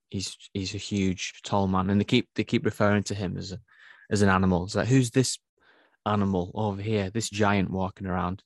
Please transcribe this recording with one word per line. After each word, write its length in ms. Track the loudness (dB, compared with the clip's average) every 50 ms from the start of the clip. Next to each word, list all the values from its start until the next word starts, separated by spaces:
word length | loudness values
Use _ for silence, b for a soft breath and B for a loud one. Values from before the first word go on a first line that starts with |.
| _ -10
He's, 260 | -8 -8 -8 -8 -10 -14 -14 -10 -8
he's 200 | -6 -6 -6 -8
a 60 | -10
huge, 640 | -8 -4 -2 0 0 0 -2 -4 -6 -10 -12 -12 -6
tall 240 | -2 0 0 2
man, 220 | 2 2 0 2 2
and 80 | 2 2
they 40 | 2
keep, 240 | 2 2 2 2 _ -4
they 80 | -4 -2
keep 220 | 0 0 0 0
referring 380 | 0 0 2 2 2 2 2 0
to 100 | -2 -6
him 220 | -6 -6 -6 -6
as 140 | -8 -8 -10
a, 80 | -12 -14 -14 B B B B B B B B B
as 120 | 0 4 4
an 60 | 6
animal. 340 | 6 6 6 4 4 2 0
It's 120 | -2 -2
like, 120 | -2 2
"Who's 240 | 4 4 4 4 2
this 260 | 2 0 0 0 -2 -8 _ _ _ b b b b b b b b b b
animal 460 | -2 0 2 2 2 0 0 -2 -4 -4
over 260 | -4 -4 -2 -4 -4
here? 280 | -4 -2 -2 -2 -2 -2
This 200 | -4 -6 -6 -4
giant 400 | -2 0 2 2 2 2 0 0
walking 380 | -2 -2 -4 -4 -6 -6 -6
around?" 340 | -4 -4 -2 -2 -4 -6 -8 _